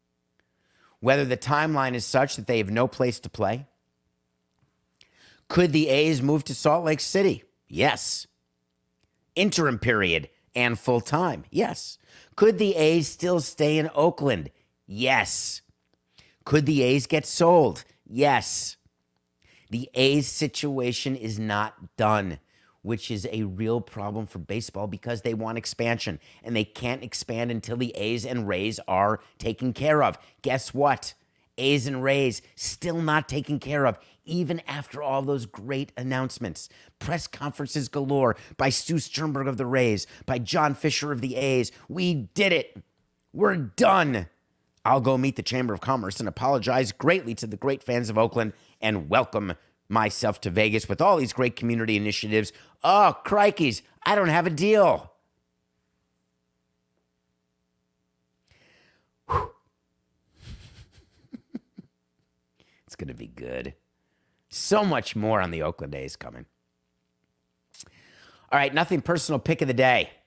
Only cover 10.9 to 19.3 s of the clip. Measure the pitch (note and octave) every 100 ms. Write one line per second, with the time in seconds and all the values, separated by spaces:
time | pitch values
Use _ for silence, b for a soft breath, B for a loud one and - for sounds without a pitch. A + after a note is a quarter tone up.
10.9 | A#2+ - D3+ F3+ F#2+ - E3 A3 - -
11.9 | - b b b - G#3+ F#3 G3+ F3 D#3
12.9 | E3+ C#3+ - F3 F3 C#3 - D3+ D#3 D#3
13.9 | C#3+ E3 - C#3 G2 C#2 - _ _ -
14.9 | G2+ B2+ B2+ G2+ - - - - _ _
15.9 | _ _ b b b - D3+ C#3+ D3 B2
16.9 | C#3 B2 D#3 - - E3+ F3 B2 D2+ -
17.9 | b - A2+ C#3+ B2 - - - - _
18.9 | _ _ _ _